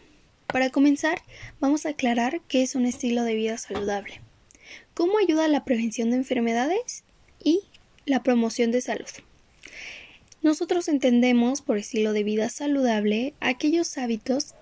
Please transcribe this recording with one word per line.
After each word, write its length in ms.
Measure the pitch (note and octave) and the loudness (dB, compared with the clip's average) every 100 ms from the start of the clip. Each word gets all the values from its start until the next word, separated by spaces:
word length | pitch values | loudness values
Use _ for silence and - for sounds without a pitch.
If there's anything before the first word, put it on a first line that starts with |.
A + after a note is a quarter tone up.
| _ _ _ _ - | _ _ _ _ -6
Para 220 | C4 C4 | -2 0
comenzar, 520 | C#4 C#4+ C#4+ D#4 E4+ - - - - | 4 4 4 0 -4 -8 -20 -20 -4
vamos 240 | C#4 D4+ D#4 | 0 0 -2
a 60 | |
aclarar 500 | D4 B3 A#3 A#3+ E4+ - | -2 -2 0 -2 -4 -2
qué 120 | C4 | 0
es 140 | C4 C4+ | 0 0
un 100 | B3 | -2
estilo 380 | A#3+ B3 A#3+ | -2 -2 -2
de 120 | A#3 A3 | 0 -2
vida 220 | A3 A3+ | -2 -4
saludable, 640 | - G3+ G3+ G3+ G3 - - _ _ - - - - | -8 -6 -4 -4 -8 -18 -20 _ _ -20 -20 -20 -12
cómo 240 | - E4+ G#4+ | -2 0 2
ayuda 280 | F4 D#4 D#4+ | 2 2 2
a 20 | |
la 160 | C#4+ | 2
prevención 460 | - A3+ A3+ A3+ A3+ | 2 0 0 -2 0
de 60 | B3+ | 0
enfermedades 880 | C4+ A#3+ A#3 A#3 C#4 G4+ B4 - - _ _ _ | 0 -2 0 0 0 0 -2 -12 -16 _ _ _
y 200 | D4 F4 - - _ _ - | 0 0 -2 -16 _ _ -2
la 160 | C4 | 0
promoción 500 | C4 A#3+ A3+ A#3 A#3 | 2 2 2 0 0
de 100 | B3 | 0
salud. 260 | B3+ G#3+ - - - _ _ _ - - - - - - _ - | -2 -6 -8 -18 -20 _ _ _ -20 -18 -18 -18 -20 -20 _ -2
Nosotros 460 | D#4 D4+ E4+ F4+ F4 | 0 0 0 -2 0
entendemos 760 | C#4+ B3+ A#3+ B3 A#3+ A#3+ C4+ | 0 4 4 4 4 2 0
por 160 | - G#3 | -2 -2
estilo 360 | - A3+ G#3+ | -2 -2 0
de 100 | G#3+ | 0
vida 260 | G#3 G#3+ A3 | 0 -2 -2
saludable 880 | - D4 C#4 B3 G#3+ G#3 G#3+ C4+ - | -4 -2 2 2 2 2 0 -4 -4
aquellos 580 | - B3 D4+ E4+ E4 - | -4 0 0 0 -2 -4
hábitos 560 | B3 A3 - C4 - - | -4 -4 -2 -4 -4 -6